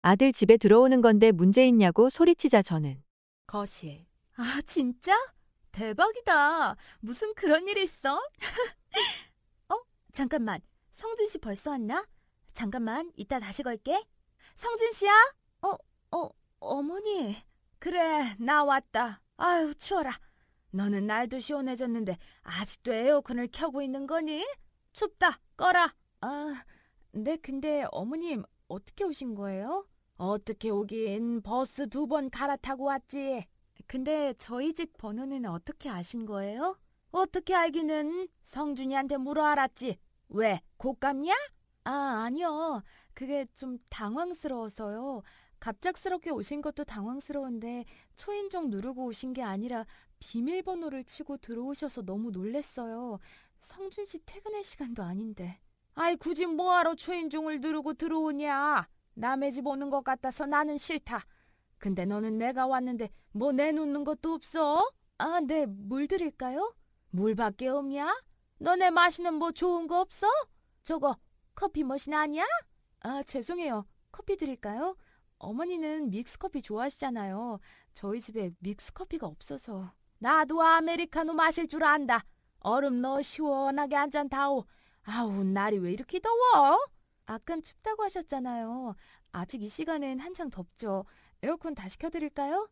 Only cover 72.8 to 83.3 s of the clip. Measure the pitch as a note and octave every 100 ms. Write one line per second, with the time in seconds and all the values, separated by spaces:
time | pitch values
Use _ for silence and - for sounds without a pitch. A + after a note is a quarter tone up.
72.8 | _ _ A3+ C#4 C#4 C4+ A#3 F4 D#4+ A3
73.8 | G3+ _ _ - G#4 G4 D4 C4 G#3 A3
74.8 | E4+ F#4 _ _ _ _ - A3+ F4 F4
75.8 | D#4 D#4 C#4 G3 B3 - F#4+ C#4+ - G#3+
76.8 | C4+ - C#4 A#3 G3 F#3+ A#3+ G#3 - -
77.8 | _ - G3+ A3 G#3+ A3 F#3 E3+ F#3 G#3
78.8 | - - F#4 D#4+ G3+ D3+ - C#4 - G3
79.8 | F#3 _ _ _ A#3 D#4 D4 D#4+ D#4+ E4
80.8 | E4 E4+ E4+ D4+ D#4+ E4 D#4+ D#4+ D#4+ D4+
81.8 | D#4 D4+ C4 A#3 - _ _ _ - B3
82.8 | C#4 B3 C4 C#4 C#4+